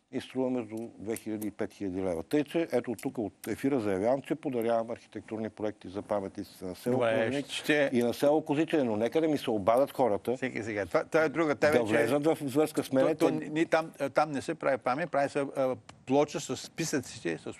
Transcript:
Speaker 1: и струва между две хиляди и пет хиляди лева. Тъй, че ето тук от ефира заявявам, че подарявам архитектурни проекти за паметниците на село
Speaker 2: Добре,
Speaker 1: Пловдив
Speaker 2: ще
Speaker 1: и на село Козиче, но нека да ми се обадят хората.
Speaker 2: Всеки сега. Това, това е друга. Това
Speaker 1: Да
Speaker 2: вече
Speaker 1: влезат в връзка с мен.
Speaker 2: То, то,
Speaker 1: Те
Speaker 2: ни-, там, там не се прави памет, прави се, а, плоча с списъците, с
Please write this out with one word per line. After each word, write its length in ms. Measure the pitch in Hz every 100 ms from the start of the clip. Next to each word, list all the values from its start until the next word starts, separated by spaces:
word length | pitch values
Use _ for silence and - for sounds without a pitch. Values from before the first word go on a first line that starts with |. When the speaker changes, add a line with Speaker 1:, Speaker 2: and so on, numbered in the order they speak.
| -
Speaker 1:
и 100 | 131
струва 280 | - 127 127
между 260 | 127 104 110 117 -
две 180 | 98 110
хиляди 320 | 110 107 107
и 40 |
пет 220 | - 101
хиляди 280 | - 101 92
лева. 200 | 95 82
Тъй, 200 | 80 147
че 240 | 143 170 165
ето 240 | 123 120 107
тук 160 | 139 131
от 300 | 101 - -
ефира 320 | 104 135 139
заявявам, 420 | 104 95 110 135
че 140 | - 156
подарявам 540 | 151 123 113 117 113
архитектурни 580 | 113 - 110 - 110 110
проекти 400 | - 107 - 95
за 120 | 98
паметниците 640 | - 104 98 - 92 - 95
на 100 | 87
село 180 | 123 127
Speaker 2:
Добре, 340 | 120 110 113
Speaker 1:
Пловдив 220 | 139 131
Speaker 2:
ще 380 | - - 151 139
Speaker 1:
и 100 | 117
на 100 | 120
село 280 | 113 143 156
Козиче, 420 | 151 143 165 160
но 120 | 123 104
нека 240 | 117 160
да 60 | 160
ми 100 | 143
се 140 | -
обадят 400 | 107 95 120 139
хората. 440 | - 120 98 - 127
Speaker 2:
Всеки 260 | 131 120
сега. 220 | 110 101 95
Това, 180 | 156
това 200 | - 160
е 60 | 160
друга. 260 | 135 160 139
Това 140 | 151
Speaker 1:
Да 80 | 143
Speaker 2:
вече 140 | 110
Speaker 1:
влезат 320 | 113 113 143 151
в 120 | 147
връзка 420 | 143 135 151 -
с 80 | 127
мен. 160 | 131 139
Speaker 2:
То, 80 | 156 165
то, 80 | 156
Speaker 1:
Те 100 | 151
Speaker 2:
ни-, 160 | 151 165
там, 260 | 160 160 - 139
там 180 | 135 156
не 100 | 135
се 140 | 113 160
прави 220 | 147 131
памет, 340 | 127 131 175
прави 180 | 139 139
се, 100 | 147
а, 360 | 139 143 131 120 - - -
плоча 340 | 139 147 170
с 180 | - 127
списъците, 800 | - - 160 143 - 117 170 160
с 160 | -